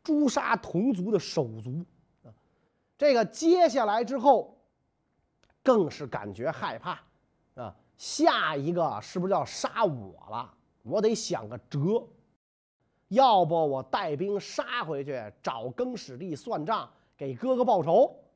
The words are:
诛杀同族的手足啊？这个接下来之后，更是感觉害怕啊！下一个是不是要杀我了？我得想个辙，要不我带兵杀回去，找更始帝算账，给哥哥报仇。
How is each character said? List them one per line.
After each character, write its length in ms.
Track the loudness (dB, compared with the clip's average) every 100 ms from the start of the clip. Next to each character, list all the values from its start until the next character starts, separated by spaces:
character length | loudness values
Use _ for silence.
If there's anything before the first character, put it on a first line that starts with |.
诛 280 | 0 2 2
杀 260 | 2 0
同 380 | -2 -2 0 0
族 180 | 0 0
的 80 | -2
手 300 | 0 -4 -4 -8
足 220 | -8 -10 -10 _ _ _
啊？ 80 | -20 _ _ _ _ _ _ _
这 160 | 4
个 120 | 4
接 420 | 2 0 4 6 6
下 160 | 4
来 220 | 0 0
之 120 | -2 2
后， 400 | 6 4 2 _ _ _ _ _ _ _ _ _ _ _
更 300 | 4 4 2
是 160 | -4 -10
感 260 | -8 -10
觉 160 | -6 -6
害 300 | -4 -8 -8
怕 180 | -8 -10 _ _ _ _ _
啊！ 200 | -14 -14 -16 _ _
下 580 | -10 2 2 2 -2
一 160 | -2 -4
个 260 | -2 -2 -4
是 180 | -8 -6
不 80 | -2
是 60 |
要 100 | -2
杀 400 | -2 -6 -6 0
我 320 | -2 -2 -12 -18 -12
了？ 240 | -10 -10 _ _ _
我 200 | -4 0
得 120 | 0
想 340 | 0 -4 -6 -6
个 80 | -14 _
辙， 380 | -2 0 0 -4 _ _ _ _ _ _ _ _ _ _
要 340 | 4 6 6
不 100 | 4
我 300 | 2 2 -2
带 320 | -4 -4 -2
兵 240 | -4 -2 -4
杀 420 | -4 -8 -4 -6
回 220 | -4 -6
去， 180 | -6 -8 -10 _
找 240 | -8 -6 -8
更 240 | -6 -6
始 220 | -6 -14 -12
帝 160 | -10
算 300 | -10 -6 -6
账， 240 | -4 -4 -6 _ _
给 200 | _ -10
哥 200 | -6 -2
哥 80 | 0
报 200 | 2 2
仇。 280 | 4 4 4 0 _